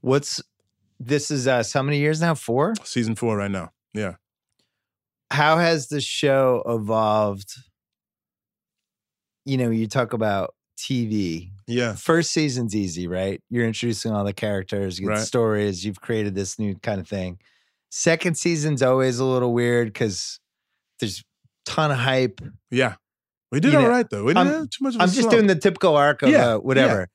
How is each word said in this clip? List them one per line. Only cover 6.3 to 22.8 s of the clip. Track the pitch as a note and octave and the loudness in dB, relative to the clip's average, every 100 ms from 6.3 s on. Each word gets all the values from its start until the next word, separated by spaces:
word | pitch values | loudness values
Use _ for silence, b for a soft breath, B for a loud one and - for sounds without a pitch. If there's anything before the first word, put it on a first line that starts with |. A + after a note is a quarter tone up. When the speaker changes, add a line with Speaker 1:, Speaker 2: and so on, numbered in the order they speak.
| C3+ C3 B2 - | 4 4 2 0
Speaker 1:
evolved? | A#2 G#2 A2 A2 G#2+ G#2+ G2 G2+ - _ _ _ _ _ _ _ _ _ _ _ _ _ _ _ _ _ _ | -4 0 0 2 2 0 -2 -12 -20 _ _ _ _ _ _ _ _ _ _ _ _ _ _ _ _ _ _
You | - C3 | -6 -2
know, | A#2+ | 0
you | A2+ A2 | 0 -2
talk | C3+ A#2 | -2 -2
about | A#2 A2 G2 D#2+ _ _ - | -2 0 0 -4 _ _ -16
T | - C3 A2+ | -6 -4 -2
V. | G#2+ F#2 E2 F2+ G2 - | -2 -2 -6 -10 -20 -6
Speaker 2:
Yeah. | A#2+ A#2+ | -2 -2
Speaker 1:
First | G#2 - E3 D#3+ | -4 2 2 2
season's | - D3+ B2+ A#2 | -2 -2 -2 -4
easy, | G#2 G2 E2 F2 | -2 -4 -6 -6
right? | F2+ F#2+ F#2+ _ | -4 -4 -6 _
You're | A#2+ A#2 | -2 -2
introducing | A2 A#2+ G#2+ A2+ | -2 -4 -4 -4
all | G#2+ | -2
the | G2+ | -2
characters, | G2+ G#2+ G2+ F#2 G2+ G2 F2+ | -4 -4 -4 -4 -4 -4 -4
you | G2 | -4
get | |
Speaker 2:
Right. | G#2+ | -4
Speaker 1:
stories, | A2+ B2 A2+ G#2+ G#2 F#2 | -2 0 0 0 -2 -4
you've | G#2 F#2+ | -8 -10
created | - A2 G#2 | -6 -4 -2
this | F#2+ F#2+ - | -4 -6 -6
new | G#2 F#2 | -6 -4
kind | - G2+ | -6 -6
of | F2 | -6
thing. | G2+ F#2 F2+ _ _ _ _ _ | -8 -8 -10 _ _ _ _ _
Second | - E3+ D#3+ F3+ E3 | -2 0 2 0 -2
season's | F3+ E3 D3+ C#3 | -2 0 -2 2
always | C3 C3 C3 B2 | 2 4 2 0
a | |
little | C3 B2+ B2 | 0 2 2
weird | A#2+ A#2+ A#2+ A2+ | 2 2 2 0
'cause | G2+ A2+ F#2 - - _ _ _ _ _ _ | -2 -4 -4 -10 -14 _ _ _ _ _ _
there's | G#2+ F2 | -8 -8
a | _ _ _ _ | _ _ _ _
ton | - - D3+ | -8 -2 0
of | C3+ | 0
hype. | B2+ C3 B2+ - - - _ | 0 0 0 -4 -18 -18 _
Speaker 2:
Yeah. | B2+ | -2